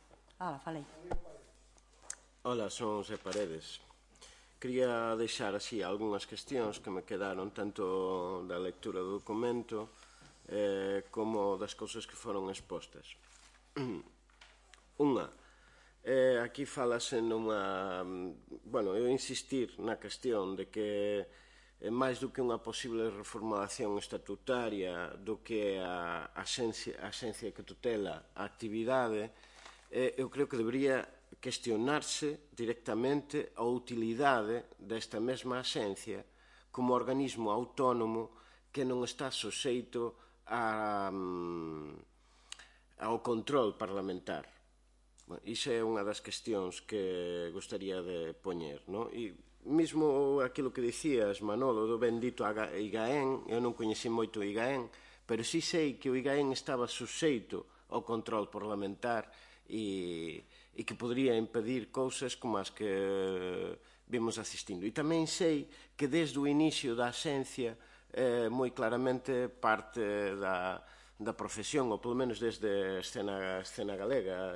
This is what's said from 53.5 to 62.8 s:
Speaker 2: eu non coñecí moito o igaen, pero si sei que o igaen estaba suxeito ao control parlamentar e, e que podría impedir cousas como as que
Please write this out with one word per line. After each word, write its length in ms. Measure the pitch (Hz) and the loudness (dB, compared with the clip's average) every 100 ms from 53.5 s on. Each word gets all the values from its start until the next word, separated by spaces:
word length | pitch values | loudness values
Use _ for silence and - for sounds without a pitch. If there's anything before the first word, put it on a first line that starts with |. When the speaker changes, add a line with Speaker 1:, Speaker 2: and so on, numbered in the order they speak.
Speaker 2:
eu 100 | 113 | 2
non 160 | 123 113 | 2 2
coñecí 320 | 110 107 120 | 0 0 0
moito 320 | 113 110 110 | 0 0 0
o 60 | 101 | -2
igaen, 420 | 104 120 135 117 - - - - | 0 0 0 -4 -10 -20 -12 -2
pero 160 | 113 | 0
si 160 | 113 165 | 2 0
sei 400 | - 175 151 117 | 2 2 2 0
que 80 | 135 | 0
o 80 | 127 | 2
igaen 380 | 135 139 139 | 4 4 4
estaba 340 | 131 - 131 120 | 2 0 0 0
suxeito 800 | - 117 - 160 120 - 92 - - - | -2 -6 2 4 4 0 -6 -8 -16 -6
ao 80 | 117 | -4
control 480 | 113 113 107 110 101 | 0 -2 0 0 0
parlamentar 800 | 104 104 101 98 98 123 113 - - - - - | -4 -4 -2 -2 -2 0 0 -2 -10 -20 -20 -6
e, 720 | 110 104 95 87 85 82 78 - - - | -4 -2 -2 -2 -4 -6 -8 -14 -20 -12
e 80 | - | -8
que 120 | 110 104 | -8 -4
podría 400 | 117 123 135 113 | -2 2 4 4
impedir 560 | 113 120 107 131 104 | 2 0 0 -2 -2
cousas 400 | - 131 - 127 - | 0 0 0 -4 -4
como 180 | 123 104 | 0 0
as 160 | 92 | -2
que 1040 | - | -2